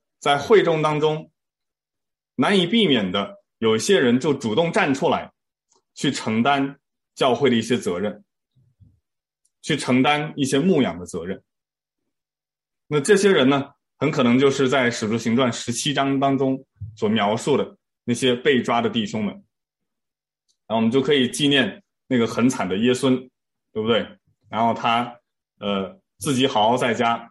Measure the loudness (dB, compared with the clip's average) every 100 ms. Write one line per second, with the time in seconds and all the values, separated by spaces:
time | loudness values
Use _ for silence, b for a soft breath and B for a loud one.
0 | _ _ -2 0 4 4 4 2 0 0
1 | 0 -2 -8 _ _ _ _ _ _ _
2 | _ _ _ -2 0 2 2 2 2 2
3 | 0 -2 -6 -10 _ -4 0 0 2 2
4 | 4 2 0 -2 -2 0 0 0 0 0
5 | 0 -2 -4 _ _ _ _ _ _ -6
6 | -4 -4 -2 0 0 0 -2 -8 _ _
7 | _ -2 0 2 2 2 0 -4 -4 -4
8 | -6 -8 _ _ _ _ _ _ -20 _
9 | _ _ _ _ _ _ -6 -4 0 2
10 | 2 0 -2 -4 -2 0 2 2 0 -4
11 | -10 -10 -10 -10 _ _ _ _ _ _
12 | _ _ _ _ _ _ _ _ -6 -2
13 | 4 4 4 4 4 2 -2 _ _ -4
14 | -2 0 2 4 4 2 0 2 0 -2
15 | -2 -2 0 0 0 -2 -6 -6 -4 -2
16 | -2 0 0 0 0 -4 -8 -18 -18 -6
17 | -2 0 0 -2 0 -2 -2 -10 _ _
18 | -6 -2 0 0 2 0 0 -2 -2 -4
19 | -6 -6 -6 -8 -18 _ _ _ _ _
20 | _ _ _ _ _ _ -6 -2 0 2
21 | 2 2 0 0 0 2 0 -4 _ _
22 | -4 0 0 2 0 0 -4 0 0 2
23 | 0 0 -4 _ _ _ _ -6 0 0
24 | -2 -10 _ _ _ -2 -2 0 0 0
25 | -2 -10 _ _ _ _ -4 -4 -4 -10
26 | _ -10 -4 0 0 2 2 2 0 0
27 | 0 -2 -6